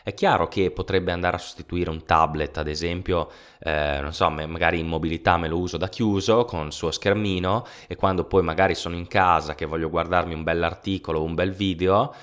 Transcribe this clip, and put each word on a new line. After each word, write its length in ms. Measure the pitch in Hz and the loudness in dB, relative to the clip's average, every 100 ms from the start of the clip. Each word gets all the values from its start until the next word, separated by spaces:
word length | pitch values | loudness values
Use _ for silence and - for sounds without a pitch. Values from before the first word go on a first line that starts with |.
È 120 | - | -12
chiaro 340 | - 196 117 82 | -2 2 2 0
che 220 | - 92 | 0 -2
potrebbe 420 | - 90 95 90 | -2 -2 0 0
andare 240 | 87 90 87 | -2 0 -2
a 20 | |
sostituire 520 | - - 85 87 85 | -6 -16 -6 -4 -2
un 160 | 80 - | -4 2
tablet, 500 | 82 80 76 73 78 | 4 4 2 -4 -4
ad 120 | 76 | -6
esempio, 600 | 76 85 87 90 87 78 - - - | -4 -4 -4 -2 -2 -2 -8 -20 -12
eh, 400 | 82 78 73 71 | -4 0 0 -2
non 140 | 71 | -4
so, 160 | - 90 | 0 0
me-, 160 | 76 78 | 0 -6
magari 320 | 82 85 85 | 0 2 2
in 80 | 82 | 0
mobilità 500 | 80 80 80 - 87 | -2 -2 -2 2 2
me 120 | 82 | 2
lo 100 | 82 | -2
uso 180 | 90 85 | -2 -4
da 140 | 90 | -6
chiuso 560 | - 110 98 92 113 120 | -2 0 0 4 4 2
con 180 | 87 | -2
il 80 | 76 | -6
suo 200 | - 82 | -4 -4
schermino 720 | 78 104 101 107 92 90 107 - - - | -2 0 0 0 0 0 -2 -4 -16 -14
e 100 | 87 | -2
quando 280 | 98 92 | 0 2
poi 180 | 82 98 | 2 2
magari 320 | 85 80 95 | 2 4 2
sono 220 | 85 85 85 | 2 -4 -8
in 120 | 87 | -2
casa 460 | 104 92 82 76 | 2 6 4 2
che 120 | 76 78 | -6 -4
voglio 240 | 80 80 | -2 -2
guardarmi 420 | 82 82 90 87 | -2 0 2 0
un 100 | 80 | -2
bell'articolo 760 | 80 85 85 82 - 95 - 80 | -2 0 0 -2 -4 -4 -2 -2
o 40 | |
un 120 | 80 | -2
bel 180 | 82 92 | 0 -2
video, 640 | 95 101 85 92 98 135 - | 0 -2 2 4 4 2 -4